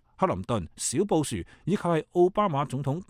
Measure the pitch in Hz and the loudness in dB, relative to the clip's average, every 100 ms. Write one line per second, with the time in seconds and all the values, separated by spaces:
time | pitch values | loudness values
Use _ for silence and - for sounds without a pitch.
0 | _ - 185 95 92 113 80 - - 139 | _ -2 0 0 -2 -4 -4 -8 -4 -2
1 | 208 160 143 95 - - - 202 175 160 | 2 0 0 -6 -8 -10 -4 -2 0 0
2 | - 180 180 208 208 139 147 - 135 160 | 0 4 4 4 0 0 -2 -4 -4 -4